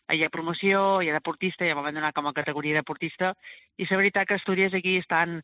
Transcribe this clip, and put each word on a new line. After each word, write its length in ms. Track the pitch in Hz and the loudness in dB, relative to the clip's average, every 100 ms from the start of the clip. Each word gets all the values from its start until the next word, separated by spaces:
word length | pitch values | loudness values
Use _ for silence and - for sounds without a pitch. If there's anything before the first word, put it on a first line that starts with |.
| - | -4
hi 100 | 160 156 | 0 0
ha 40 | |
promoció, 720 | - 165 165 196 196 196 190 | -2 -6 0 2 4 4 2
hi 80 | 165 | 2
ha 60 | 151 | 0
deportista, 420 | - 160 185 - 175 | -2 -4 -4 -2 -2
i 60 | |
em 80 | 147 | -2
van 140 | 147 151 | -4 -2
donar 160 | 151 | -2
com 140 | 151 143 | -2 -2
a 60 | |
categoria 420 | 143 147 143 151 151 | -2 -4 -2 0 0
deportista, 560 | 147 151 165 - 185 - - - _ - | -2 -6 -6 -2 -2 -2 -14 -20 _ -8
i 100 | 185 | -2
la 80 | 190 | 2
veritat 300 | 196 196 196 | 4 2 0
que 80 | 202 | 0
Astúries 380 | - 185 190 | 0 2 2
aquí 240 | 185 180 185 | 2 0 -2
estan 420 | - 165 170 165 | 0 0 0 -2